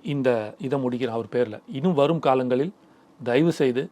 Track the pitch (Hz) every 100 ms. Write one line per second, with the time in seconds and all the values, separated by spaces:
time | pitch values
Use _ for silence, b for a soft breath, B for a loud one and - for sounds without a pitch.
0 | 190 143 131 120 107 - 139 139 127 123
1 | 123 113 113 123 120 104 - 147 170 147
2 | 143 165 143 131 127 127 160 - b b
3 | b _ 120 123 170 156 135 123 165